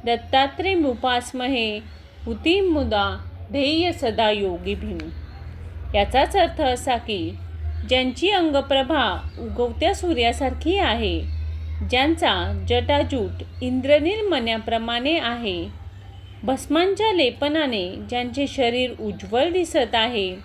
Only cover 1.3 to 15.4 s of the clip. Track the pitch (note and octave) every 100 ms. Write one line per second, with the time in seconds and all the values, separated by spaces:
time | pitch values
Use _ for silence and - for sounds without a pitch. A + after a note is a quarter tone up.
1.3 | B3+ B3+ C4 A3+ G#3+ A3 - - - -
2.3 | A3 D#4+ F#4+ F#4+ D4+ A#3+ G#3+ G3 F#3+ -
3.3 | - - C4+ C#4 D#4+ F4 - B3 G#3+ G#3+
4.3 | G#3 G3 F3 F#3 G#3 G#3+ E3+ D#3+ - -
5.3 | - - - - - - G3+ G3+ B3+ D#4+
6.3 | G4+ E4+ - C4+ B3 - A#3 A#3 G3+ E3
7.3 | - - - - - - B3+ B3+ B3 F4+
8.3 | G4 E4 C#4 C#4 C4+ C4 D#4 A3+ E3+ -
9.3 | - A#3 G#3 A#3+ A#3 D#4+ G4 F4+ B3 A#3
10.3 | A#3+ C4 B3+ D#4 G4 D4+ A3+ G#3 E3 -
11.3 | - - - - - - B3 C#4+ E4 D4+
12.3 | F#3+ F3+ G3+ - A#3+ A#3+ C#4+ - C4+ F#3+
13.3 | - - - B3+ B3+ C4+ D4 D4+ A4 G#4
14.3 | D4+ A#3 A3+ A3 A3+ A3+ A#3+ C4 E4 A#3+
15.3 | A#3+